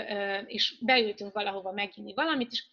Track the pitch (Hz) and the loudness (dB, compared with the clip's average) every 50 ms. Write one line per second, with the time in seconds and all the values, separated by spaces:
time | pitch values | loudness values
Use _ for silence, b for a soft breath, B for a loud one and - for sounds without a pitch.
0 | 220 - 208 202 202 196 196 196 - - - 202 - - - - 240 220 262 247 | 0 -2 -2 -2 0 0 -2 -2 -4 -6 -2 -2 -2 -2 -2 0 2 4 6 6
1 | 226 208 208 - 202 202 - 208 202 202 196 196 185 190 190 202 202 196 - 208 | 6 4 0 -4 -8 -6 -4 -2 -2 -2 -2 -4 -4 -4 -4 -4 -4 -4 -6 -10
2 | 208 202 190 240 311 330 311 269 240 240 - - - - | -14 -6 -2 0 2 2 2 2 0 0 -2 -6 -8 -2